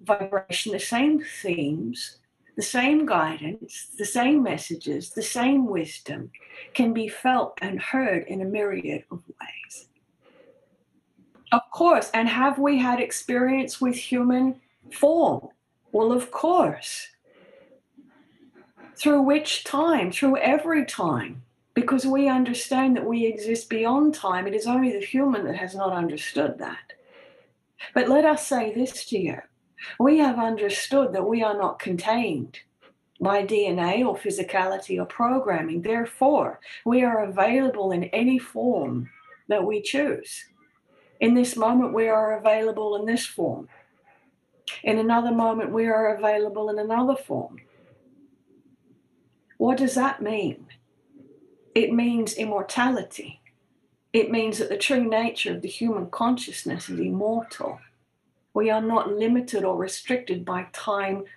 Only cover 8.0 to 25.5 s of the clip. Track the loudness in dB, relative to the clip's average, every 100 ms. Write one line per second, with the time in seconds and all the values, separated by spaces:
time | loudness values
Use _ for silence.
8 | 0 -2 -4 -6 -4 -2 -2 -4 -6 -8
9 | -10 -16 -16 -18 -16 -16 -18 -20 -20 _
10 | _ _ _ _ -20 _ _ _ _ _
11 | _ _ _ _ 0 0 0 2 4 4
12 | 2 0 0 2 2 2 2 4 2 0
13 | -2 -6 -2 0 2 2 -2 -2 -2 -2
14 | -2 0 2 4 2 -2 _ _ -20 2
15 | 4 6 2 0 -6 _ _ _ _ 2
16 | 2 2 -2 -2 2 4 2 -2 -10 -12
17 | -14 _ _ _ -20 -20 -20 _ _ -20
18 | -20 _ _ _ -20 -20 _ -20 -20 -2
19 | 4 4 4 2 0 -6 -4 0 2 2
20 | 0 0 2 4 2 2 2 0 0 -2
21 | -2 -2 -4 -12 -20 _ _ -2 2 2
22 | 2 4 4 4 2 -2 -2 2 4 2
23 | 2 0 0 0 -2 -4 -2 0 2 4
24 | 4 2 0 -2 0 -2 0 2 2 0
25 | -2 2 2 2 -2